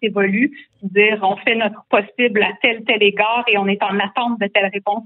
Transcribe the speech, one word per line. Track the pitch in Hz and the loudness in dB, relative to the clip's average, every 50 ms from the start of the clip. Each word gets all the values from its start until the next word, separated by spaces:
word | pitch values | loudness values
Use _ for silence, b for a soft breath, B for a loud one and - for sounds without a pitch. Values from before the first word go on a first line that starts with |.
| - | -4
évolue, | 214 180 202 196 196 196 214 262 294 B B B B _ _ 202 | -4 0 0 0 0 2 0 0 0 B B B B _ _ -12
dire | 196 180 202 208 214 220 208 196 | -2 2 4 4 4 2 0 0
on | 190 196 196 | -2 -2 -2
fait | - - 233 | -2 -2 -2
notre | 226 226 208 214 - - _ | 0 -2 -2 -4 -8 -4 _
possible | - 208 202 208 - - 247 240 202 214 190 | 0 0 0 -2 -2 -2 0 0 2 2 0
à | 185 196 - - | 0 0 0 0
tel, | 247 226 226 220 | 0 0 0 -2
tel | - 233 208 214 | -2 0 2 4
égard | 202 196 202 208 214 233 240 240 240 | 2 2 2 0 0 0 0 0 0
et | 214 202 | 0 0
on | 196 | 0
est | 196 202 202 220 | 0 0 0 -2
en | 202 190 202 | -2 -2 -2
attente | 196 196 - - 233 240 240 214 | -4 -4 -4 -4 -2 -2 -2 -2
de | 214 | -4
telle | 202 - 208 196 196 196 | -2 0 0 0 0 -2
réponse | 202 202 208 202 226 220 | -4 -4 -4 -4 -4 -6